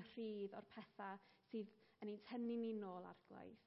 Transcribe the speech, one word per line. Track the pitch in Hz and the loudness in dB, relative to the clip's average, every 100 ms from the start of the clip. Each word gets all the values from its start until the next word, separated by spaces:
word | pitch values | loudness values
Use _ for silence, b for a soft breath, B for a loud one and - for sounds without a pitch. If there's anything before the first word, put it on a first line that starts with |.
| - | 0
rhydd | - 220 208 196 196 | 0 0 2 0 -2
o'r | 208 | -8
pethau | - 190 - 196 196 B B _ | -8 -10 -6 -4 -4 B B _
sydd | 226 202 - B B | 0 0 -4 B B
yn | 214 | -2
ein | 208 | -2
tynnu | - 240 233 233 | 0 2 4 4
ni | 226 | 4
nôl, | 220 196 180 180 | 4 2 -2 -6
Arglwydd. | 170 - - - 220 | -10 -12 -10 -10 -12